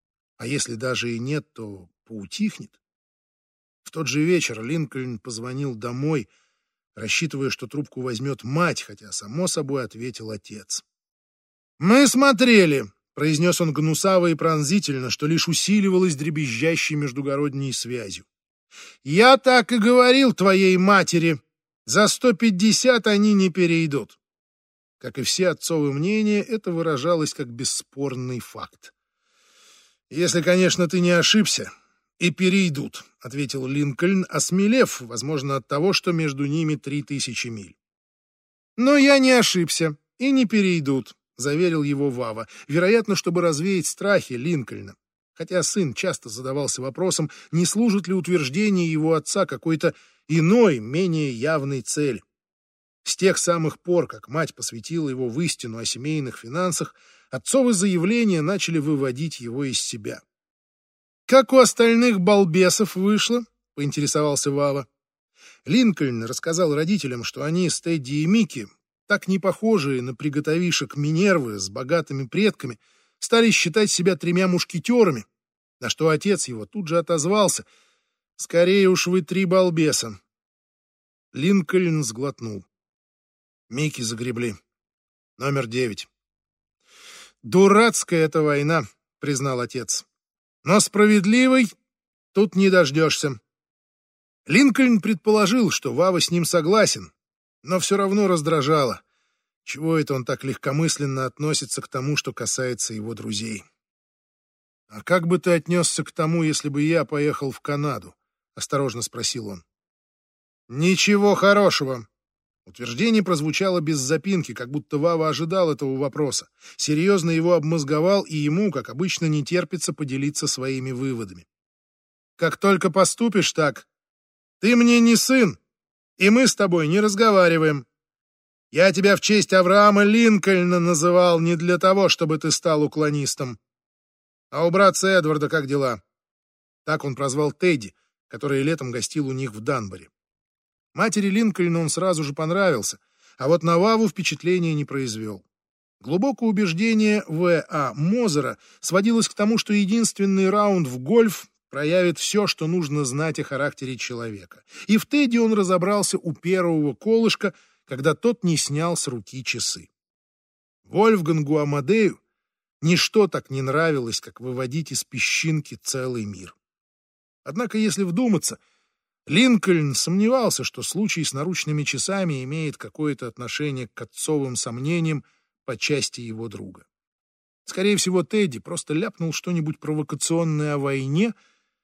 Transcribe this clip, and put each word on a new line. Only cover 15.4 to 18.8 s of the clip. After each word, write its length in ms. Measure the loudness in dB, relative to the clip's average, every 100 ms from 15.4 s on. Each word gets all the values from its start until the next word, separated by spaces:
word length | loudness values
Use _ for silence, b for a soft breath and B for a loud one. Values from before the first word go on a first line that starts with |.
| 0
усиливалось 680 | -2 0 2 4 2 2 0
дребезжащей 800 | -4 -4 -4 -2 0 0 -2 -4
междугородней 800 | -4 -4 -4 -2 -4 -4 -6
связью. 520 | -8 -8 -10 -10 -14 _ _ _ _ _ B